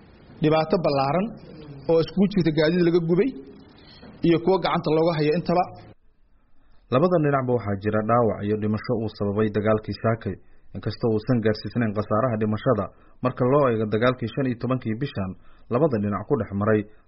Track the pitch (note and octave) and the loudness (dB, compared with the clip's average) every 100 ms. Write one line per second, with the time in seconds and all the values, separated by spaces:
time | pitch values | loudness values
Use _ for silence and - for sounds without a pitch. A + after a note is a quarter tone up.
0 | - - - - D3+ D#3+ D#3+ G3 D#3 C#3 | -20 -20 -20 -2 2 2 2 0 2 2
1 | C3+ E3+ A3+ - - - - - - E3 | 2 0 -2 -8 -20 -20 -18 -8 0 2
2 | D#3 F#3 G3 F#3 D#3+ D3+ D#3 F3+ E3+ F3 | 2 2 2 2 0 2 2 4 4 2
3 | E3 E3+ C4 - - - - - - - | 2 2 0 -4 -14 -20 -20 -20 -20 -20
4 | - - E3 E3 F3+ F#3+ D#3+ E3 D3+ D#3 | -20 -2 2 2 2 0 2 0 2 2
5 | E3 D#3 D3+ E3+ D#3+ F3 F3+ - - - | 2 2 2 0 2 0 0 -6 -20 -20
6 | _ _ _ _ _ - - - - B2 | _ _ _ _ _ -20 -20 -20 -2 0
7 | F3+ F3 D3 C#3 B2+ A#2+ G#2 G2 G#2+ G#2+ | 2 2 2 0 0 -2 -2 -4 -2 0
8 | G#2+ A#2+ A2+ F#2 G#2 G#2+ G#2 G#2+ - A2+ | 2 2 2 0 -2 -2 -2 -2 -2 -4
9 | A2 - G2+ G2+ A2 G#2+ G#2+ G#2+ - G2 | -4 -4 -4 0 0 0 0 0 -2 -4
10 | A2+ A2+ G#2 F2 - - - G2+ A2 - | -2 -2 -4 -10 -12 -20 -16 -10 -8 -4
11 | A#2 G#2+ - B2 G#2+ G#2+ G#2 - A2 G2+ | -2 0 0 0 0 -2 -4 -4 -2 -2
12 | G2+ G#2+ B2+ A2 G#2+ G#2+ - G#2+ F#2 - | -2 0 0 0 -2 0 0 0 -2 -10
13 | - - B2+ - B2+ D3 C3+ A2 A2 G#2+ | -20 -6 -4 0 2 4 2 0 0 0
14 | A#2+ B2 A2+ - C3 A#2 A#2+ B2+ A2+ A2 | 0 0 -4 -4 -4 -4 -4 -4 -4 -6
15 | C#3+ - F#2+ F2+ - - - A#2+ D#3 A2 | -6 -6 -8 -10 -18 -20 -4 0 2 0
16 | G#2 G2 - C3+ G2+ G2+ G#2 G#2+ G2+ - | -2 -2 -2 -2 -2 -2 2 0 0 -12